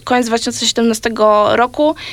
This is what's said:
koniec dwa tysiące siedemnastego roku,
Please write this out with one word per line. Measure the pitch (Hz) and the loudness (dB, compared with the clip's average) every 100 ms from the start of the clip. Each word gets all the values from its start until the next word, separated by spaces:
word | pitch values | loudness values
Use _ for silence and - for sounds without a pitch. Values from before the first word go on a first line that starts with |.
koniec | - 247 233 | -2 -2 0
dwa | 233 | -2
tysiące | 240 233 233 | -4 -4 -4
siedemnastego | - 233 220 240 220 214 208 208 220 | 0 0 0 -4 0 4 4 4 2
roku, | 247 247 302 311 - | 0 0 0 0 -8